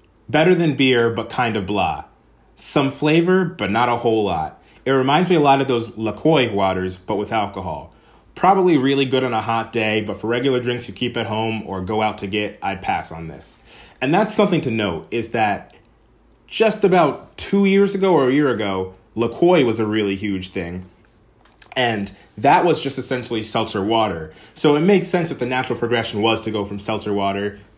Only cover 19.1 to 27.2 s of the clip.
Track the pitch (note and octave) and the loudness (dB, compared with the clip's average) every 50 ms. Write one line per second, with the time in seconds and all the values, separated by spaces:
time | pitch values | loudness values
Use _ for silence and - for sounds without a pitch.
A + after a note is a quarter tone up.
19.1 | _ A2 A#2 A#2 - - E3+ F3 F#3 E3 C3 A#2 G#2+ G#2+ A2 G#2+ G#2+ A2 G#2 G2+ | _ -4 -4 -2 0 2 4 4 6 6 4 2 2 0 -2 0 0 0 0 -2
20.1 | G2 F#2+ G#2 G#2 G2 F#2 F#2 - - G2 E2+ E2+ F2 F#2 F#2 - - _ _ _ | -2 -4 -4 -4 -4 -4 -6 -8 -8 -8 -8 -8 -8 -10 -12 -14 -20 _ _ _
21.1 | _ _ _ _ _ _ _ _ _ _ - - - C3+ B2 A#2 A2+ G#2 G2 G2 | _ _ _ _ _ _ _ _ _ _ -20 -10 -4 -2 -2 -2 -2 -2 -6 -8
22.1 | - - - - _ G#2 G#2+ C#3 D#3 F#3 - F3 D#3 - - C#3 - C3+ A#2+ - | -10 -16 -20 -20 _ 0 2 4 4 6 4 2 0 0 -2 -6 -6 -8 -6 -6
23.1 | C3+ B2 A#2+ - A#2+ A2+ G#2+ - - A#2+ A2 A2 - G#2 F#2+ G#2+ A2+ A2+ A2 G#2 | -6 -6 -4 -4 -4 -4 -4 -2 -2 -2 -2 -2 -2 -4 -2 0 2 2 2 0
24.1 | F2 D#2+ D#2+ D#2+ - - - - _ - - D3+ D3 D3+ D#3+ F#3+ G#3 F#3 - - | -2 -6 -10 -12 -16 -20 -20 -20 _ 0 2 2 4 4 4 4 4 4 2 0
25.1 | - F3+ D#3+ - - - B2 A#2+ B2+ B2+ B2+ - A#2+ - A#2+ A2+ A#2+ A#2 A2 - | -2 -2 -2 -2 -4 -4 -4 -2 -2 -4 -2 -4 -4 -4 -2 -2 0 -2 -2 -2
26.1 | - G#2 G#2+ A2+ A2 A2 - A2+ G#2+ G#2 G2+ G2 G#2 G2+ - - A2 G2+ - G#2 | -4 0 0 0 0 0 -2 -4 -4 -4 -6 -6 -8 -8 -6 -6 -6 -6 -4 -4
27.1 | G2+ G2+ | -2 -2